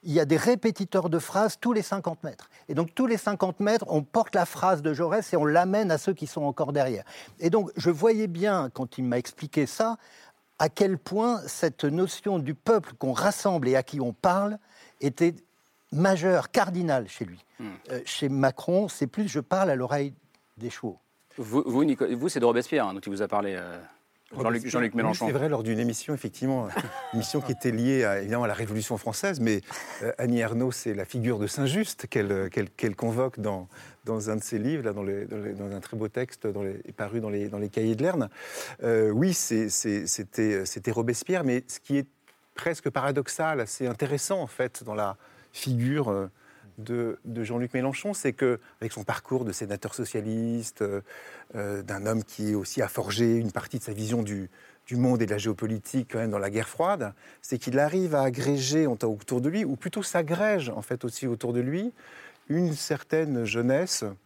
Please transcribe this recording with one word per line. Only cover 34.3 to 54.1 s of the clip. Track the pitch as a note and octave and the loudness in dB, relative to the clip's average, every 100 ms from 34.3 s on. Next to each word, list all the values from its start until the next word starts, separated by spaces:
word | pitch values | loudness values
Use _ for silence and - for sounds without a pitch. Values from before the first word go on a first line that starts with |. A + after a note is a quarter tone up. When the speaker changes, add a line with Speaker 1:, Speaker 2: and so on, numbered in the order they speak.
Speaker 3:
un | G#2+ | -4
de | |
ses | - A2 | -2 -2
livres, | A2+ D#3 | -2 -2
là, | A2+ | -2
dans | G2+ | -2
les, | G2 G2 | -4 -4
dans | G2+ G#2+ | -6 -8
les, | G#2 | -6
dans | G2+ G2+ | -6 -8
un | G2 | -8
très | - A2 | -8 -6
beau | G#2 | -4
texte | B2 B2+ - A2 | -4 -6 -6 -6
dans | G2+ | -4
les, | G2 G2 - - | -6 -6 -12 -8
paru | G2+ A#2 | -6 -4
dans | A2 | -2
les, | G2+ G#2 | -4 -4
dans | G2+ | -4
les | G#2 | -4
Cahiers | A2 A2 A2 | 0 0 2
de | |
Lerne. | D#3+ F3+ G#2+ - - - - - | 2 2 -2 -6 -14 -12 -12 -4
Euh, | A#2 A2+ A2 | 2 4 4
oui, | G#2+ F3+ | 4 4
c'est, | E3+ - A2+ G#2+ | 2 0 0 0
c'est, | - A2+ G#2 F#2 | 0 0 -2 -2
c'était, | - G2+ - A2 G2+ F#2+ | -4 -4 0 2 2 -2
c'était | - A2 | -4 -2
Robespierre, | A2+ A#2 A#2+ - F3+ | 0 0 -2 0 0
mais | C#3+ B2 B2+ | 2 0 -2
ce | - | -14
qui | - C#3+ | -2 -2
est | C#3 _ _ _ _ | -2 _ _ _ _
presque | - - E3 C#3+ | -6 -4 -2 -2
paradoxal, | C3 C3+ C#3+ C3+ - D#3+ D3+ | -2 0 0 -2 -2 -2 0
assez | A2 - B2+ | -4 -4 -4
intéressant, | A#2 C#3+ C#3+ - F#3+ | -2 -2 -2 -2 -2
en | C#3 | -4
fait, | - B2+ - | -2 -4 -4
dans | A#2 | -8
la | G#2+ G2+ G2 - - - | -2 -2 -4 -14 -20 -20
figure, | - - B2 A#2+ D3 B2 | -10 -2 0 2 0 0
euh, | G2 F#2+ _ _ - G#2 - | 0 -4 _ _ -20 -20 -16
de, | A2 A#2+ A#2 - - | -6 -2 -2 -4 -8
de | A#2+ | -6
Jean-Luc | A2 A#2+ A#2+ | -4 -2 -2
Mélenchon, | B2+ C3 C3 G#3 | -2 -2 -2 -6
c'est | G3+ C#3 | -2 -4
que, | A#2+ C3 A#2+ - _ | 2 2 2 -4 _
avec | A2+ | -8
son | - | -8
parcours | G#2 - - C3 | -6 -6 -2 -2
de | A#2 | -2
sénateur | F2+ G2+ G2+ G#2 | -4 -6 -6 -6
socialiste, | - A2+ A2+ G#2+ A2+ A#2 A#2 A2 - | -6 -6 -4 -2 -2 -2 -2 -6 -4
euh, | G#2 G2 F#2+ - - - - | -4 -4 -8 -20 -18 -20 -14
euh, | A2+ G2+ G2+ | -8 -4 -4
d'un | G2 G2 G#2 | -6 -4 0
homme | A2+ | -2
qui | G#2 - G#2+ | -2 -4 -2
aussi | G#2 F#2+ - | -2 -2 -2
a | G#2+ | -2
forgé | - F#2+ G2+ A#2 A#2 | -2 -4 2 4 4
une | A2 | 2
partie | A#2 - B2+ | -4 -8 -8
de | |
sa | - | -6
vision | G#2 G#2+ | -6 -2